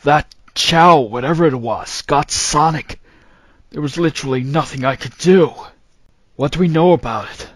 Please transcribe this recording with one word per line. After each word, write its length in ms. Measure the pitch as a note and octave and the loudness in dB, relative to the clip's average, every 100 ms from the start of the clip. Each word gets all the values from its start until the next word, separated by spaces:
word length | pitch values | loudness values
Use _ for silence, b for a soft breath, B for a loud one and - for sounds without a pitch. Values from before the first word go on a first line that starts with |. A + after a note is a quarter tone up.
That 300 | - D3+ - _ - - | 2 0 0 _ -16 -6
Chao, 460 | - E3+ F3 E3+ | 0 4 6 6
whatever 440 | A#2+ A2+ B2+ E3 E3+ | 2 -4 -4 2 2
it 100 | B2+ | 0
was, 460 | A#2 G2+ - - | -6 -8 -8 -12
got 280 | - C#3+ - | -2 -2 0
Sonic. 680 | - - D3 D#3+ D#3 - - b b b b b b _ | -4 -2 0 0 0 -8 -18 b b b b b b _
There 120 | - | -8
was 160 | D3 D3 | -8 -2
literally 460 | E3+ - C3+ B2+ | -2 -2 -4 -4
nothing 400 | B2+ D3+ D3+ C#3 | -2 -2 -4 -4
I 120 | C3 C3 | -4 -4
could 220 | B2+ - | -8 -4
do. 360 | E3 F#3 D#3 - - _ _ _ _ _ _ _ | 4 4 4 -2 -20 _ _ _ _ _ _ _
What 160 | C#3 | -6
do 60 | D#3 | -2
we 80 | F3+ | 0
know 260 | D#3+ F3 | 2 4
about 360 | E3+ B2 A2+ - | 2 0 -8 -10
it? 160 | - - | -14 -18